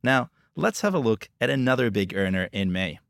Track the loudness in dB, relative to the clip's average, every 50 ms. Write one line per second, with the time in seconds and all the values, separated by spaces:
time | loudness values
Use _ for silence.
0 | 0 2 2 2 0 -2 _ _ _ _ _ -2 -2 -2 -2 0 -2 0 0 2
1 | 2 2 0 0 -2 -18 _ _ -2 0 0 0 2 2 2 2 2 0 2 0
2 | -2 -2 0 -2 0 0 0 0 -2 -2 -2 -2 0 0 0 0 -2 -4 -6 -10
3 | _ _